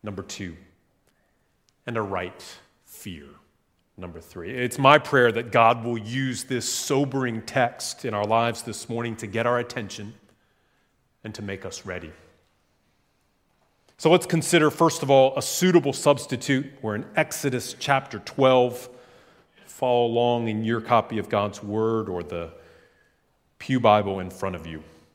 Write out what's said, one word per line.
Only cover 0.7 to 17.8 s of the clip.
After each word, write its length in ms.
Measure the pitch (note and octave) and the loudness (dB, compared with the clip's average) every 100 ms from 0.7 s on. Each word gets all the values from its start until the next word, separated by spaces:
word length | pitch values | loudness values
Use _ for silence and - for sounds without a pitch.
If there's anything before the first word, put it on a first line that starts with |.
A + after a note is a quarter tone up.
| _ _ _ _ _ _ _ _ _ _ _ - | _ _ _ _ _ _ _ _ _ _ _ -8
And 100 | A#2 | -4
a 60 | |
right 420 | G#2 F#2+ F#2 - - - _ _ | -4 -4 -6 -12 -20 -20 _ _
fear, 400 | _ - G#2 E2+ C#2+ D2 _ _ _ _ _ - | _ -18 -16 -16 -18 -20 _ _ _ _ _ -16
number 240 | F#2 E2 | -14 -14
three. 300 | - F#2 E2+ | -18 -14 -10
It's 280 | B2 B2 - | -6 -6 2
my 200 | C3+ D3 | 6 6
prayer 340 | D3 C#3 A#2+ | 6 4 4
that 180 | A2 A#2+ | 2 0
God 320 | A#2+ A2+ A#2+ | 4 6 4
will 140 | A#2 A#2 | -2 -6
use 460 | G#2+ B2+ C3+ A#2+ | -6 -6 -6 -6
this 240 | - B2+ A2 | -6 -6 -4
sobering 760 | - - C#3 C#3 C3+ B2+ A2+ | -6 -2 0 0 -2 -4 -6
text 600 | - - A#2+ - - - | -4 0 0 -2 -12 -10
in 100 | B2+ | -6
our 100 | G#2 | -4
lives 380 | G#2 A2+ A#2 A2+ | 0 2 2 -2
this 260 | - G#2+ - | -10 -12 -8
morning 280 | A#2 A#2+ A2+ | -6 -6 -8
to 100 | A2 | -6
get 200 | A2+ A#2 | -2 0
our 120 | B2 | 0
attention 560 | A#2+ - G#2 - G#2 - _ _ _ _ _ _ _ _ _ _ | -2 -8 -10 -12 -16 -18 _ _ _ _ _ _ _ _ _ _
and 100 | A2 | -16
to 80 | G#2 | -12
make 240 | G#2 G2 F#2+ | -10 -10 -10
us 180 | - | -12
ready. 280 | - F2+ E2 D#2 _ _ _ _ _ _ _ _ _ _ _ _ _ _ _ _ _ _ | -10 -10 -12 -18 _ _ _ _ _ _ _ _ _ _ _ _ _ _ _ _ _ _
So 120 | D#3+ | 4
let's 140 | F3 | 4
consider, 460 | - E3 D#3 E3+ D3+ | 4 -2 4 4 4
first 320 | C#3+ E3 C#3+ | 4 2 2
of 80 | C3+ | 4
all, 260 | C3+ C3+ C3+ | 6 6 2
a 60 | |
suitable 500 | - - F#3 F3+ C#3+ | -6 0 6 6 4
substitute. 760 | B2+ - C#3+ - A#2+ - C3+ D3 - | 0 2 2 0 -8 0 -2 -2 -8
We're 140 | A2 | -6
in 120 | G#2 - - | -6 -4 -4
Exodus 580 | D#3 - C#3+ B2 - | -2 -2 -4 -4 -8
chapter 420 | - | -10